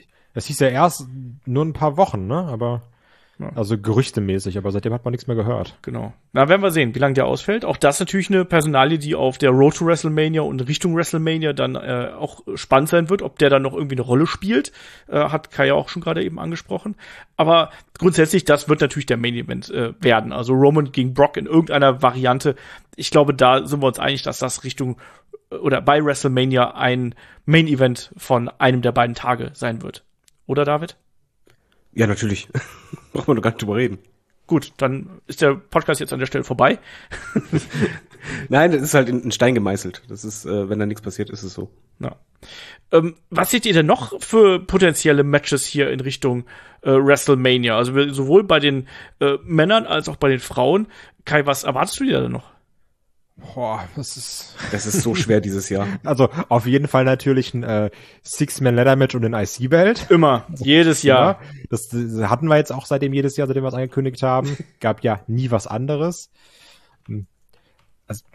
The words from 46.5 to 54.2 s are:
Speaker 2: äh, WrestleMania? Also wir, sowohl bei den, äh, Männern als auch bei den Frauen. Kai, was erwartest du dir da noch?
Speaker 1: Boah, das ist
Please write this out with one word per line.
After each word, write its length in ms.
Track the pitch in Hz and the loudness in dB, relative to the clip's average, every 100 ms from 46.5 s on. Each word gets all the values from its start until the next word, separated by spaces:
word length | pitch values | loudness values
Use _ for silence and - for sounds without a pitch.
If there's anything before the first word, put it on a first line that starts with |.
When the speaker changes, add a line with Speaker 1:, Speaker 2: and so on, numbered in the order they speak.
| - - _ | -18 -20 _
Speaker 2:
äh, 100 | - | 2
WrestleMania? 840 | 135 139 139 - 135 127 127 120 113 | 4 6 4 4 2 4 2 2 0
Also 180 | 123 135 | 2 0
wir, 180 | 143 | 0
sowohl 300 | 139 135 180 | -2 2 4
bei 160 | 202 160 | 4 2
den, 280 | 143 135 131 - - _ | 2 -2 -6 -14 -20 _
äh, 180 | 143 143 | -2 -2
Männern 420 | 175 160 165 220 220 | -2 0 2 2 0
als 240 | 156 151 | -4 -6
auch 80 | 147 | -2
bei 120 | 143 | 0
den 100 | 131 | 0
Frauen. 480 | - - 127 185 214 - - _ - | -4 -2 0 0 -2 -10 -20 _ -2
Kai, 200 | 151 143 | 0 0
was 180 | 139 | -2
erwartest 360 | - 135 160 - | -4 -4 -4 -4
du 40 | |
dir 180 | 269 151 | -2 -2
da 80 | 123 | -2
noch? 200 | 123 - _ _ _ _ _ _ _ _ _ - | -6 -12 _ _ _ _ _ _ _ _ _ -18
Speaker 1:
Boah, 300 | - 120 107 90 - | -10 -6 -6 -8 -12
das 220 | 139 | -12
ist 380 | - | -14